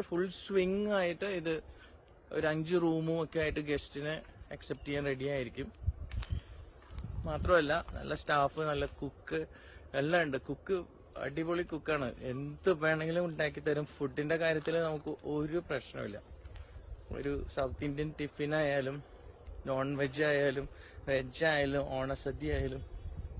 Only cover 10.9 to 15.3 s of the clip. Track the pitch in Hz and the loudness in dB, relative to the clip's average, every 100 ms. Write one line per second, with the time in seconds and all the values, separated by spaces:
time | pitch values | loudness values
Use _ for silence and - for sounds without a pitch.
10.9 | - - - 131 143 165 175 170 156 156 | -14 -14 -6 -4 -2 0 0 -2 -4 0
11.9 | 151 127 - 127 127 143 147 190 160 156 | 0 0 -4 -6 -4 -6 0 2 4 4
12.9 | 160 160 170 175 156 151 143 147 147 147 | 2 2 0 0 0 -2 0 2 2 0
13.9 | - 143 135 151 165 165 156 151 165 165 | -2 -2 0 2 4 4 4 2 2 2
14.9 | 151 156 151 - | 0 -4 -4 -2